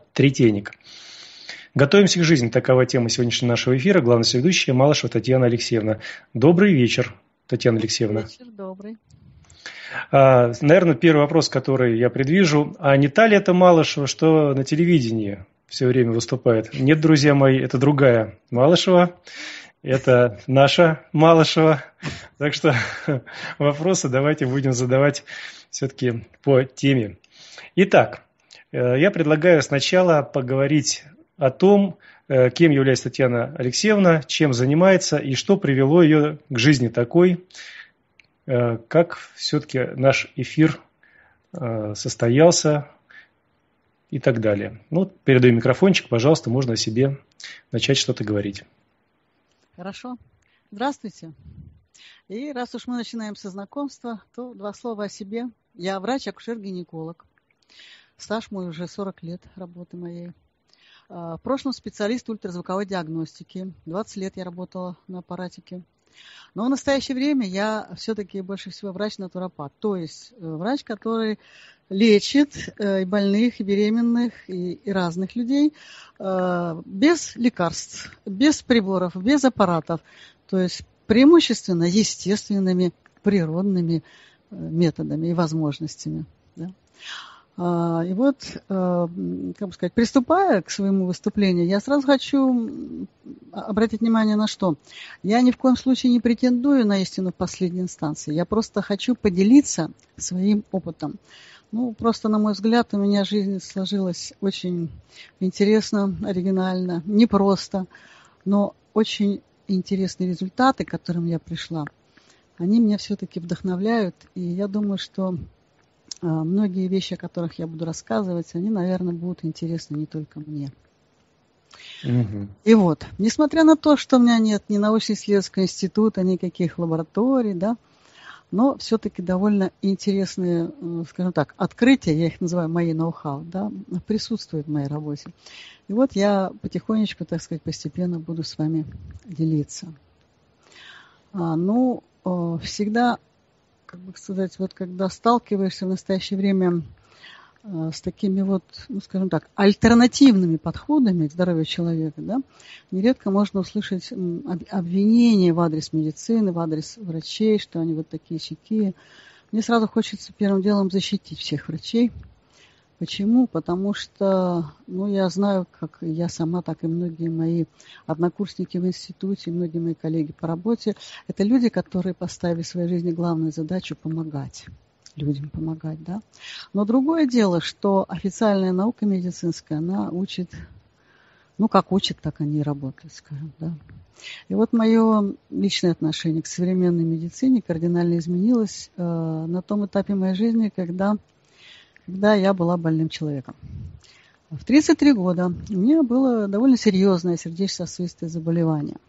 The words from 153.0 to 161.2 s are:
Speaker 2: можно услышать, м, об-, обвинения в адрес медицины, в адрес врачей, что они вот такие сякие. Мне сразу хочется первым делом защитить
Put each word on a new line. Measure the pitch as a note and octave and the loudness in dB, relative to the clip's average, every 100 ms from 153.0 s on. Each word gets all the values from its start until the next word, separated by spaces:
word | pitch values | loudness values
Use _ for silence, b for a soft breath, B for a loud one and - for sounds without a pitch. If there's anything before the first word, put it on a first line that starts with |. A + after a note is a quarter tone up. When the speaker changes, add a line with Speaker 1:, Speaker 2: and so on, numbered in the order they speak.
| A3 C4 G3+ | 0 0 0
Speaker 2:
можно | G3 G#3 G3 | 0 0 -2
услышать, | F3+ G#3+ - F#3 - | -4 -6 -6 -8 -8
м, | G3 F3+ E3+ C#4 | -8 -6 -6 -8
об-, | F3+ - | -10 -6
обвинения | G3 E3+ F#3+ G#3 A#3 A#3+ G#3 F3+ | -6 -2 0 4 6 6 6 4
в | E3+ | 4
адрес | E3+ D#3 - | 2 0 -4
медицины, | D#3+ D#3 D3+ - A3+ G3+ | -4 -4 -6 -4 0 0
в | E3+ | -2
адрес | E3 D#3 D#3 A#3 | -4 -6 -8 -14
врачей, | F#3+ D#3+ - - A3 G#3 | -10 -10 -10 -2 0 0
что | - E3+ | -2 -6
они | E3 | -4
вот | D#3 D#3+ | -4 -6
такие | D#3+ - E3 | -12 -10 -10
сякие. | - D#3+ _ A3 G3+ - b b b b b | -10 -16 _ -2 -2 -4 b b b b b
Мне | G#3+ | -6
сразу | A3 A#3 A3 | 0 0 2
хочется | A3+ - G3+ - | -2 -4 -8 -16
первым | - G3+ G3 | -4 0 0
делом | F#3+ G3+ G3 | 2 0 0
защитить | F#3+ - G3+ | -2 -4 -6